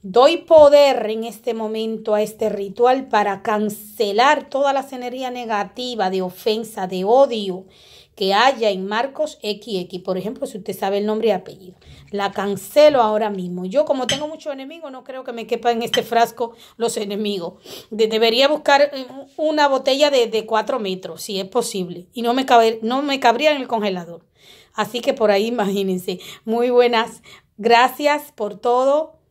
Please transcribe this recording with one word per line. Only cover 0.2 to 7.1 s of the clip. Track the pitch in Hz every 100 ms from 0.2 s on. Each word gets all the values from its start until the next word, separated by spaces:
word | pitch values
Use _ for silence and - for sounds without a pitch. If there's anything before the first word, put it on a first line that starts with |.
| 277 339
poder | - 320 294 285 285 - 214
en | 220
este | 226 196 -
momento | 226 214 220 220 220 220
a | 214
este | 214 - 220
ritual | 202 196 196 240 269 262
para | 214 196 196
cancelar | - 214 214 208 - - 208 202 269 294 -
todas | 262 277
las | 269 269
energías | 254 247 254 254
negativas | 247 233 214 190 - 247 226 185
de | 190
ofensa, | 185 180 226 220 220 - 185
de | 185
odio | 196